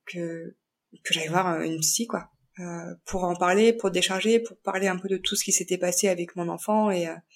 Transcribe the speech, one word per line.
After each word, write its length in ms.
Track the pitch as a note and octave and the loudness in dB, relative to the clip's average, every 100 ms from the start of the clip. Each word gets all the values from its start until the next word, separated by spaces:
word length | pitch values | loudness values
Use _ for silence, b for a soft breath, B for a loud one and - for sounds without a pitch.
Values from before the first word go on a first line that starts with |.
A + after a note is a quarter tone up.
| - | -14
que, 520 | F3 E3+ E3 E3+ - _ _ _ - | -8 -8 -8 -12 -18 _ _ _ -14
que 120 | - | -4
j'aille 160 | E3 D#3+ | -2 0
voir 320 | F3 F#3 D#3+ | 2 2 0
une 180 | D#3+ E3 | -2 -2
psy, 280 | D#3+ - A#3 | 0 0 -2
quoi, 220 | G3 - _ _ - | -4 -6 _ _ -14
euh, 340 | F3 E3+ F3 E3+ - | -10 -10 -12 -14 -6
pour 180 | F#3+ | -2
en 140 | F3+ F3 | 0 2
parler, 340 | F3+ F#3+ A3+ | 4 6 6
pour 180 | A#3 G3 | 6 2
décharger, 520 | F3+ F#3 F#3+ G3+ A#3 | 0 0 0 4 2
pour 160 | A3+ - | 2 -8
parler 300 | - F#3+ F#3+ | -4 0 0
un 100 | F#3 | 0
peu 100 | F#3+ | -2
de 80 | F#3 | -4
tout 220 | - G3+ | -2 -4
ce 80 | - | 0
qui 80 | |
s'était 240 | - F3 F3+ | -2 0 -2
passé 320 | F3+ F3 G3+ | 0 2 2
avec 260 | F3 E3+ F3+ | 0 -4 -6
mon 140 | E3+ | -6
enfant 420 | E3+ - G#3+ G#3+ | -4 0 2 2
et, 160 | F3+ E3 | 0 -2
euh, 80 | E3 - | -6 -16